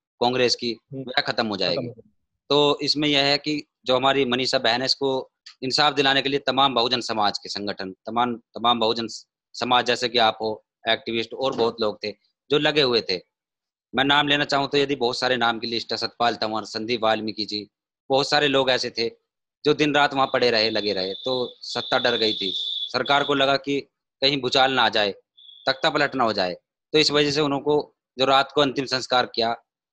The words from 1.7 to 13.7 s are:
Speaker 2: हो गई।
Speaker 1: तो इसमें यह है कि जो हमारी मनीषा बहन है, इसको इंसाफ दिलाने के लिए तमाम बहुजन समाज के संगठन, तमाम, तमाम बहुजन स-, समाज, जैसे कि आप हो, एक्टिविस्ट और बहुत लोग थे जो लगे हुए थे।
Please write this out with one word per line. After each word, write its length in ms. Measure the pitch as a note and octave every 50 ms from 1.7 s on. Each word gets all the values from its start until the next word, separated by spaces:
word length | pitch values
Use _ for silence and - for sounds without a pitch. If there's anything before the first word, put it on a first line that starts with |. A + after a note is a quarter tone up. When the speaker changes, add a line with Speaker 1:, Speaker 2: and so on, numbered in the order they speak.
| - - -
Speaker 2:
हो 60 | A#2+ A#2
गई। 180 | - - _ _ _ _ _ _ _ _ -
Speaker 1:
तो 300 | C#3 D3 D3 C#3+ C#3+ - D3+
इसमें 260 | C3+ - D3 D3+ D3
यह 140 | D3 C#3 C#3
है 160 | C#3 C#3+ C#3+
कि 280 | - D3+ D3+ D3 - _ _ _ -
जो 120 | - C3
हमारी 280 | B2+ C3 C3+ C3+ C#3 C3+
मनीषा 340 | B2 B2 B2+ B2+ A#2+ - C3
बहन 220 | A#2+ A2+ A#2 B2
है, 60 | C3
इसको 440 | C3 - - C#3 C3+ C3+ C3 - - _ _ _ - - - B2+
इंसाफ 320 | C3 B2 - D3 D3+ C3+
दिलाने 280 | C#3 C#3 C3+ C3+ C3+ B2+
के 60 | C3+
लिए 100 | C#3 C#3
तमाम 360 | - C3+ B2+ C3+ C#3 C#3 B2
बहुजन 260 | A#2 A#2 B2 C3 A#2+
समाज 380 | G#2+ - A2+ G#2+ G#2 G2+ G2 -
के 100 | - F#2
संगठन, 420 | - G2+ G2+ G2+ F#2+ - G2 F#2+
तमाम, 460 | F#2 _ - A2 A2 A#2+ B2 B2 A#2
तमाम 440 | A2 _ _ - G#2+ A2 A#2+ A#2+ A#2
बहुजन 260 | A2+ A2 A#2 A#2 A#2
स-, 200 | G#2+ - - - _ _ _ _ _ -
समाज, 340 | - A#2+ B2 B2+ B2 A#2
जैसे 220 | A#2+ A#2+ A#2 B2 A#2
कि 100 | A#2 A#2+
आप 200 | A2+ A2 A2 -
हो, 240 | A2 A2 G#2+ - _ _ _ _ - A2+
एक्टिविस्ट 460 | A2+ A2 - A#2 A2+ A#2 A2 A2+ A#2
और 220 | A2 C3 C3+ C3
बहुत 200 | B2 A2+ A#2 A2+ -
लोग 180 | A2+ G#2+ G2+ - -
थे 100 | G#2 G2+ _ _ _ _ _ _ -
जो 80 | C#3+ D3
लगे 240 | D3 D3+ D3 D3+ C#3
हुए 200 | B2+ A#2+ A2 - -
थे। 260 | F#2 F2 - _ _ _ _ _ _ _ _ _